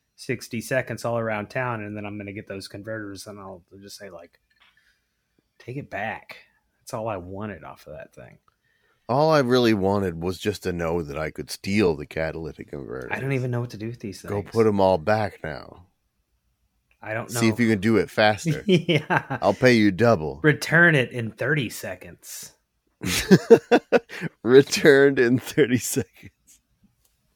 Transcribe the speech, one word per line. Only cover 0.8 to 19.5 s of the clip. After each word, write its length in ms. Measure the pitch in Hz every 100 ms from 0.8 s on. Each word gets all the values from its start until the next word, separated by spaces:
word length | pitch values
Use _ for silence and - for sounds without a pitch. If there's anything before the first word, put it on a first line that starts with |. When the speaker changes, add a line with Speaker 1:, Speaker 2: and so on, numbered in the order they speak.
| 123 113
Speaker 1:
all 120 | 117 117
around 340 | 113 107 101
town, 340 | 135 127 113
and 120 | 104 104
then 80 |
I'm 140 | 104 104
gonna 140 | 101
get 160 | 98 104
those 180 | 98 -
converters, 640 | 98 101 110 104 95 -
and 100 | 104
I'll 240 | 95 92 85 95
just 160 | 98 -
say, 140 | 101
like, 300 | 92 87 _ _ _ _ _ _ _ _ _ _ _ _ _
"Take 160 | - 131
it 120 | 135
back." 480 | 98 110 98 - - _ _ _ _
That's 140 | -
all 120 | 117 113
I 80 | 101
wanted 440 | 87 95 107 90
off 240 | 73 - -
of 60 |
that 200 | 73 -
thing. 260 | - 62 - _ _ _ _ _ _ -
Speaker 2:
All 220 | 123 156
I 80 | 156
really 360 | 123 127 120
wanted 460 | 107 95 101 95 82
was 180 | 85 92
just 260 | 104 98
to 80 | -
know 280 | 87 82 85
that 140 | 76 71
I 120 | 78
could 180 | 73 69
steal 440 | - - 101 95
the 120 | 76 73
catalytic 640 | - 80 76 80 - -
converters. 400 | 76 62 64 62
Speaker 1:
I 80 | 107
don't 120 | 131
even 180 | 135 127
know 80 | 120
what 100 | 120
to 60 | 104
do 80 | 110
with 140 | 120
these 220 | 110 90
Speaker 2:
Go 180 | 95 101
Speaker 1:
things. 100 | 92
Speaker 2:
put 160 | 113 110
'em 140 | 101
all 180 | 95 92
back 400 | 78 107 104 -
now. 420 | 80 71 - - 87 _ _ _ _ _ _ _ _ _ _ _
Speaker 1:
I 100 | 104
don't 180 | 110 120
Speaker 2:
See 180 | 117 113
Speaker 1:
know. 40 |
Speaker 2:
if 80 | 110
you 80 | 113
can 120 | 110
do 180 | 101 110
it 100 | 85
faster. 540 | - 107 107 165 151
Speaker 1:
<laughs> 20 | -
Yeah. 720 | 180 180 156 - 165 - 131
Speaker 2:
I'll 100 | 95